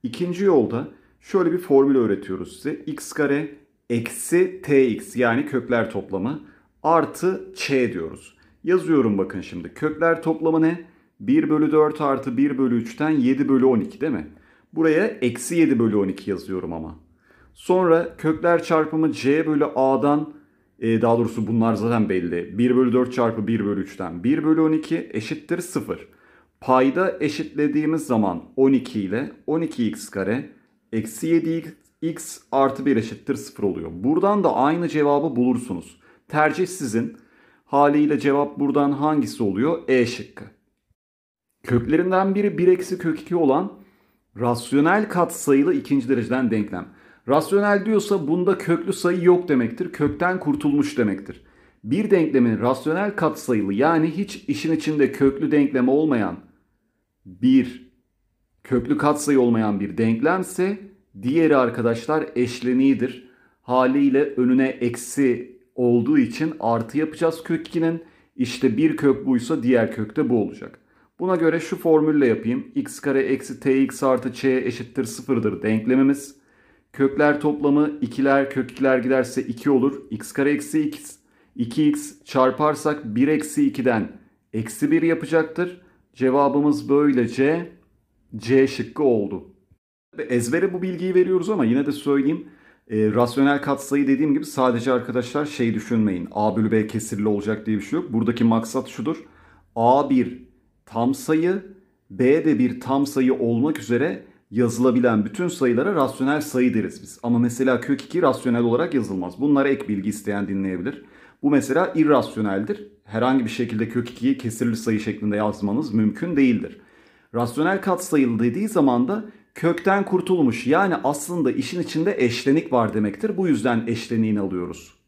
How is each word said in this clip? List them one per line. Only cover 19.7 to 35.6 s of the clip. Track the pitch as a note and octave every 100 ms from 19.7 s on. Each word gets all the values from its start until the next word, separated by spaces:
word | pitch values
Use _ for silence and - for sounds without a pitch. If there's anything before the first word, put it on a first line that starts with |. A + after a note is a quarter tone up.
| - C3 C3+ C#3+ D3 D#3 - _ _ _ _
e, | A2+ A2+
daha | A#2 A#2
doğrusu | G#2+ A#2 G#2+
bunlar | A2+ A2+ G#2+
zaten | A2+ A#2 G#2
belli. | F#2 F2 F2 F2 F#2
Bir | B2 B2
bölü | B2+
dört | B2 B2
çarpı | B2+ A#2 A2 G#2
bir | A2+ G2+
bölü | F#2+
üçten | F#2+ - F2+ F2
bir | G#2 D#3
bölü | D3+ D#3+
on | D#3
iki | D#3 D#3 E3 -
eşittir | - - D#3 - E3+
sıfır. | - C#3+ G#2+ - - _ _ _ _ _
Payda | - B2+ C3+ C#3+ F#3 -
eşitlediğimiz | D3+ - D#3 C#3 D3 D3+ D3+ D#3+ D#3
zaman | A#2 G2 E2+ - -
on | C3+
iki | C3+ - A2+
ile | F#2+ G#2+ D3 - -
on | D#3+
iki | D#3+ - A2
x | G#2+ -
kare | G2+ F#2+ A#2+ C#3+ - _ _ _
eksi | A2+ G#2+ - D#3+
yedi | E3 D#3+ E3 D#3+ - _ _
x | D#3+ E3 - - _
artı | C3+ C3+ C3+ C3+
bir | A#2
eşittir | A2 - - C3+
sıfır | - -
oluyor. | G#2 E2 E2
Buradan | E2+ A2 E3 G3 G#3
da | E3+ -
aynı | C#3 E3 E3+
cevabı | D3+ C#3+ C#3+ D3+ B2
bulursunuz. | B2 A#2+